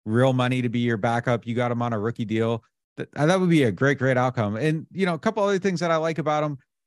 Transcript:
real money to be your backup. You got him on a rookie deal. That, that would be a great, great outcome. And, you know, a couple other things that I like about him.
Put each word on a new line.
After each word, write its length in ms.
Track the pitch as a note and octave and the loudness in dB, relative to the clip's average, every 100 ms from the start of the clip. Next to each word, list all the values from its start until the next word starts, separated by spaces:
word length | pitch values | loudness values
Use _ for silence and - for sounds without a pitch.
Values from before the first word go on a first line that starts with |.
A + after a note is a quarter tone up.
real 260 | G#2+ A2+ C3 | 0 4 4
money 300 | B2+ B2 B2+ | 4 0 0
to 80 | B2 | -2
be 100 | A#2+ | 0
your 180 | A#2+ A2+ | 0 0
backup. 500 | A#2 A#2 C3 A#2 A#2 | 0 0 0 -2 -2
You 80 | |
got 160 | A#2+ A#2+ | -2 -2
him 100 | A#2+ | -2
on 100 | A#2+ | -2
a 60 | A2 | -2
rookie 280 | A2 A#2 | -4 -4
deal. 380 | G#2 A2 A2+ A2+ - _ _ - | -4 -2 0 -2 -8 _ _ -14
That, 140 | - | -10
that 260 | - D3+ F#3 | 0 2 2
would 100 | F3+ | 4
be 140 | E3 | 4
a 80 | B2 | 2
great, 260 | F2 C3+ C3+ | 2 0 2
great 180 | C3 | 0
outcome. 420 | B2+ B2+ B2 G#2 G#2+ | 2 0 0 -2 -2
And, 280 | D#3 D#3+ - | -2 -2 -6
you 160 | F3 F#3 | -4 -2
know, 80 | |
a 40 | D#3+ | 0
couple 220 | A3+ A3 | -2 0
other 160 | G3+ G3 | 0 0
things 220 | G3 F3 | -2 -2
that 100 | F3 | 0
I 60 | |
like 240 | D#3+ D#3+ E3 | 0 0 -2
about 240 | D3+ D3+ | -2 0
him. 160 | D3+ C#3 _ _ | -2 -6 _ _